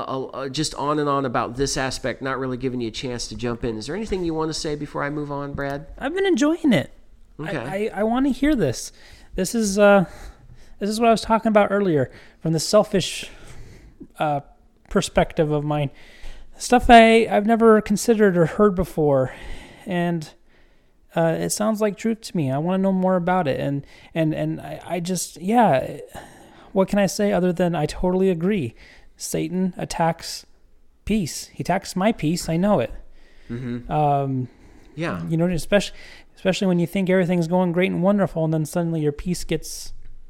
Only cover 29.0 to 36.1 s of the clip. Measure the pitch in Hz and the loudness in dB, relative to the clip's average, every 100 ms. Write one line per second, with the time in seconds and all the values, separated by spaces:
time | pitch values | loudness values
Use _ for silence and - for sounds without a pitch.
29 | - - - 165 160 180 185 - 156 - | -20 -14 -8 -4 -4 -2 -2 -4 -8 -2
30 | 165 - - - - - - - - _ | -2 -2 -10 -14 -16 -20 -20 -20 -20 _
31 | - 214 151 - - - - 185 - 180 | -2 -2 -2 -8 -14 -8 -2 -2 -2 -2
32 | 208 - 151 175 - 165 202 180 113 - | -2 0 -2 -2 -2 0 2 2 0 -6
33 | - - - - - 120 127 120 - 151 | -16 -20 -20 -20 -12 -8 -6 -8 -4 0
34 | 147 139 139 131 127 - - - - 143 | 2 2 0 -4 -6 -12 -20 -20 -18 -8
35 | 165 165 165 160 175 170 - 202 - - | -6 -6 -2 0 0 0 2 2 2 -8
36 | - | -18